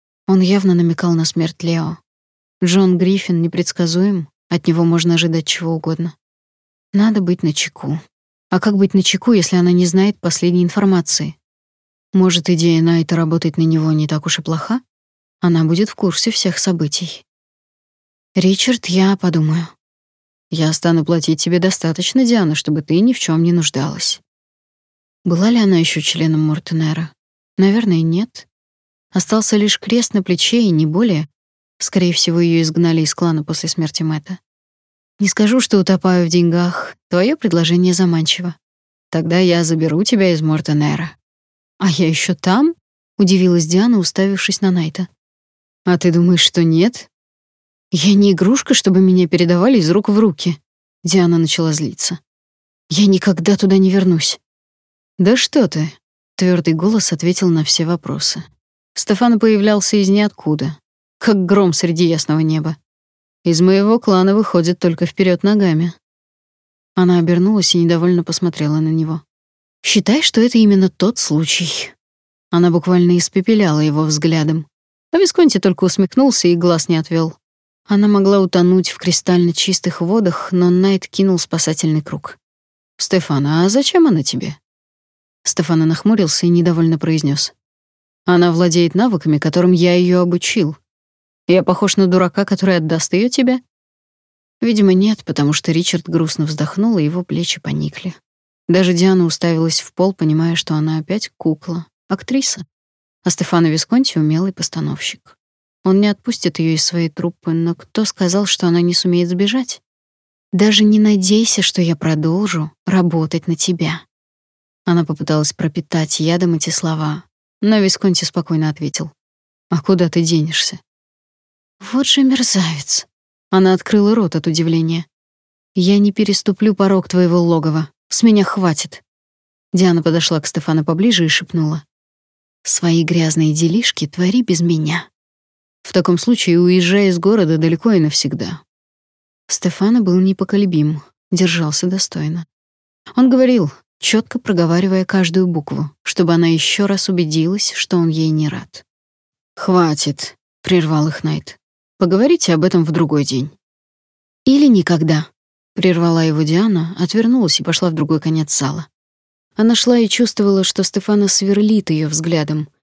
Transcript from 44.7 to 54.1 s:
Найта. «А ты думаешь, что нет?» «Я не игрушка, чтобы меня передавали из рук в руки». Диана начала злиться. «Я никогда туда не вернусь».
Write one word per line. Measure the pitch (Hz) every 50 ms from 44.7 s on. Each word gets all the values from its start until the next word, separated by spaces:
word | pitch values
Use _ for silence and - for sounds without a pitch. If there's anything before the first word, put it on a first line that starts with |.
Найта. | 185 180 165 156 151 - 185 - _ _ _ _ _ _ _ _ _ _ _ _ _ _ _
«А | 185 180 170
ты | - 180
думаешь, | 160 170 175 175 180 165
что | - - - 180 170
нет?» | 165 160 160 180 233 247 - - _ _ _ _ _ _ _ _ _ _ _ _ _ _ _ _ _
«Я | - 165 143 196 202
не | 196 202 202 190
игрушка, | 160 180 190 247 285 - - -
чтобы | - - 196 185 185
меня | 190 185 185 185 180 160
передавали | - 170 180 170 180 175 180 247 269 226
из | 165 156
рук | 170 202 202 -
в | 208 208
руки». | 226 214 151 - - 180 165 - _ _ _ _ _ _ _ _ _
Диана | 175 - 190 180 170 170
начала | 165 165 151 - - 165 160 151
злиться. | 151 151 123 - - - - 175 160 - _ _ _ _ _ _ _ _ _ _ _ _ _
«Я | 156 156 208
никогда | 196 196 185 - 208 185 156 165 208 202
туда | 196 - 190 190
не | 190 190 190
вернусь». | 185 196 190 185